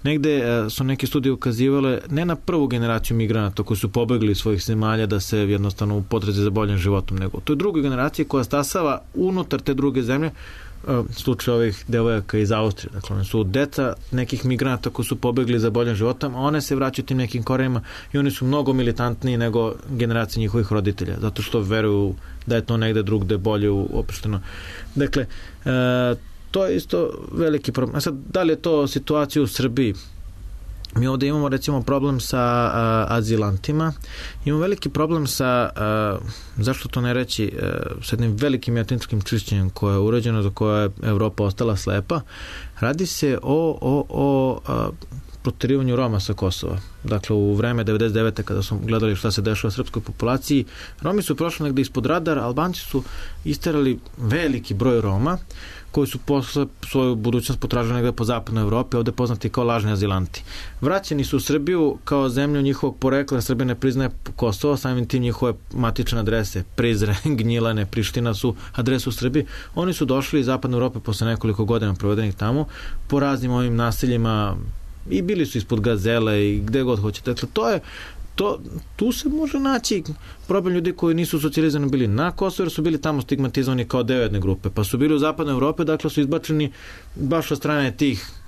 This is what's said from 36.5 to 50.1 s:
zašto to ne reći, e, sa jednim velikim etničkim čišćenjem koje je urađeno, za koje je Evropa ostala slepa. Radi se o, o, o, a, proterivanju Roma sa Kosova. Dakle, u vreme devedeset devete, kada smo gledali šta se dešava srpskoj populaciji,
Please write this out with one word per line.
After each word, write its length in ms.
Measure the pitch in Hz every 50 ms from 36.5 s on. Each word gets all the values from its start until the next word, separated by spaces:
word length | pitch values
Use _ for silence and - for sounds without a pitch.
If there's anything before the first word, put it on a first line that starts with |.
| -
zašto 320 | - 104 123 135 - - -
to 120 | - 131
ne 140 | 123 123 120
reći, 300 | 127 127 - - - 107
e, 280 | 98 - - - 50 50 50 50 - - -
sa 120 | - - -
jednim 220 | 113 117 113 104
velikim 400 | 104 139 143 131 127 - - 120
etničkim 440 | 117 110 - 127 120 - - 120 107
čišćenjem 500 | 98 - 120 110 - - 104 101 92 92
koje 240 | - - - 101 98
je 40 | 98
urađeno, 440 | 101 107 117 120 110 117 113 110
za 80 | 98 104
koje 320 | 101 - 110 107 107 104
je 80 | 104 104 101 -
Evropa 420 | - 110 104 98 110 107 95 - 104
ostala 320 | 101 98 - 123 117 107
slepa. 440 | 92 - 101 98 101 98 - 170 170 - - - - - - - - - - - -
Radi 260 | 120 117 139 165 190
se 320 | 165 - - 156 143 127 -
o, 360 | - 135 143 160 165 160 147 -
o, 260 | - 127 135 147 - -
o, 520 | - - 139 139 139 135 131 131 123 - -
a, 240 | 135 - - - - 160 - - - - - - - - -
proterivanju 540 | - 127 - - - 120 139 139 131 127 123
Roma 240 | 120 131 117 107 101
sa 140 | - - 104
Kosova. 420 | - 98 92 90 - - 82 85 92 - - - - -
Dakle, 320 | - 110 101 - - 110
u 180 | 104 101 101 104
vreme 300 | 104 113 117 123 117 110
devedeset 300 | 107 107 107 113 113 101
devete, 280 | 113 110 113 104 -
kada 200 | 101 - 101 98
smo 160 | 98 - 110 101
gledali 380 | - 113 113 113 110 110 101
šta 140 | 95 - 113
se 120 | 98 110
dešava 280 | 98 110 110 101 - 110
srpskoj 320 | 98 - 120 - - 113
populaciji, 600 | 104 -